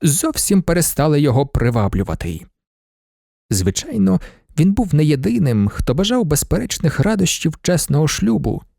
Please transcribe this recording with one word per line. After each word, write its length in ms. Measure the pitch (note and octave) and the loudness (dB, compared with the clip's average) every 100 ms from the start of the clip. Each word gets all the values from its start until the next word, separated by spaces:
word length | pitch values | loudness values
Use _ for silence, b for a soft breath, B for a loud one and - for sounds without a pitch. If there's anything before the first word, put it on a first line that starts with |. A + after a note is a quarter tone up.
зовсім 600 | D#3+ C#3 D#4+ - - G3 | -2 0 -2 -2 0 0
перестали 580 | F3 E3+ D#3 - D3+ D3 | 2 0 0 0 2 2
його 260 | C#3+ B2+ C#3+ | 2 2 0
приваблювати. 920 | - A#2+ A#2+ G2 F#2 F2+ E2 E2+ D#2+ - _ _ _ _ _ _ _ _ _ - | 0 0 2 0 0 -2 -4 -6 -8 -12 _ _ _ _ _ _ _ _ _ -4
Звичайно, 720 | G2 E3+ - F4 A#3 F#3+ F#3 B B B - | -2 0 -2 -6 0 2 2 B B B 0
він 140 | F3+ | 2
був 220 | G#3 G3 | 2 0
не 100 | D3 | 2
єдиним, 640 | D3+ C#3 F3 A#3 D3 G#2+ G2+ | 2 2 0 0 2 2 0
хто 260 | - - | 0 -2
бажав 300 | B2+ G3+ B3 | 0 0 0
безперечних 760 | E3+ C#3+ - E3+ A#3+ - D#3+ - | 0 -2 0 -2 -2 -2 -2 0
радощів 580 | G3+ A3 F3+ - D#3+ - | 0 2 0 0 -4 -4
чесного 460 | - F3+ - D3 D#3 | -2 0 0 0 0
шлюбу, 540 | - G#3 G#3 B2 - - | 0 0 0 -2 -6 -10